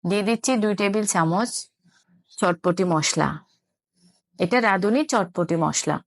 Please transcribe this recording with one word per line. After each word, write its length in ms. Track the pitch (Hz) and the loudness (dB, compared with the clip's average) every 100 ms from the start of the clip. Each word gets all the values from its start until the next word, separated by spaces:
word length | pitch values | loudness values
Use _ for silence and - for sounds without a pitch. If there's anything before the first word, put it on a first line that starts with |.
দিয়ে 200 | 175 202 202 | -2 -2 0
দিচ্ছি 260 | 233 - 254 | 0 0 0
দুই 160 | 214 196 | 0 0
টেবিল 240 | 202 214 214 | 0 0 -2
চামচ 360 | 185 165 180 240 - - _ _ _ _ _ _ - | 0 0 0 -2 -6 -12 _ _ _ _ _ _ -2
চটপটি 460 | 180 175 185 175 180 | -2 0 -2 0 0
মশলা, 380 | 160 151 - 143 151 _ _ _ _ _ _ _ _ _ - | 0 0 0 0 -2 _ _ _ _ _ _ _ _ _ -4
এটা 180 | 175 247 226 | 0 2 2
রাঁধুনি 340 | 190 202 240 311 | 2 2 0 2
চটপটি 440 | 233 180 - 170 170 | 0 0 -2 -2 0
মশলা 340 | 156 151 - 151 | 0 -2 -4 -6